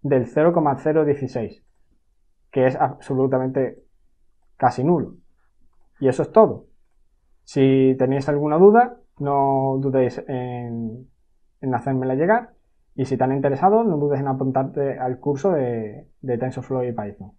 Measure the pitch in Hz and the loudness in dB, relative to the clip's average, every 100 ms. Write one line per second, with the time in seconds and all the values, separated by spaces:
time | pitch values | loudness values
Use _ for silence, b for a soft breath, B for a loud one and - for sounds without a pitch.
0 | 139 135 123 147 165 170 151 131 156 156 | 2 0 2 2 2 2 0 0 0 0
1 | 147 143 131 123 104 - _ _ _ _ | 0 -2 -4 -6 -8 -12 _ _ _ _
2 | _ _ _ _ _ 135 127 127 143 135 | _ _ _ _ _ 0 2 2 -2 -2
3 | - 131 135 131 131 135 - - _ _ | -6 -2 0 0 -2 -2 -4 -6 _ _
4 | _ _ _ _ _ _ 127 123 135 170 | _ _ _ _ _ _ 0 0 0 0
5 | 107 - _ _ _ _ _ _ _ _ | -2 -12 _ _ _ _ _ _ _ _
6 | 131 123 151 170 160 113 - _ _ _ | 0 0 2 6 4 2 -14 _ _ _
7 | _ _ _ _ - 139 135 135 131 131 | _ _ _ _ -6 2 4 6 4 2
8 | 131 139 135 143 151 156 196 226 247 - | 0 0 -2 -2 0 6 8 8 2 -4
9 | _ _ 143 139 139 135 135 135 135 131 | _ _ -2 0 0 0 -2 -2 0 0
10 | 123 - - 127 123 123 120 117 113 120 | 0 -2 -8 -8 -8 -10 -10 -8 -10 -12
11 | 131 _ _ _ _ _ 135 123 139 131 | -20 _ _ _ _ _ -6 -4 -4 -4
12 | 131 131 170 233 233 _ _ _ _ - | -2 0 2 0 -2 _ _ _ _ -6
13 | 131 131 131 139 139 135 185 220 226 151 | -4 0 0 0 -2 0 2 2 0 0
14 | 147 135 139 131 135 135 135 151 139 127 | -2 -2 -4 -4 -2 -2 -4 -4 -4 -4
15 | 127 123 143 139 196 165 123 117 110 107 | -6 -4 -4 -2 0 0 -2 -4 -8 -12
16 | - _ 131 117 127 127 - 131 123 113 | -20 _ -6 -4 -4 -8 -6 -4 -4 -6
17 | 104 - 98 | -10 -12 -20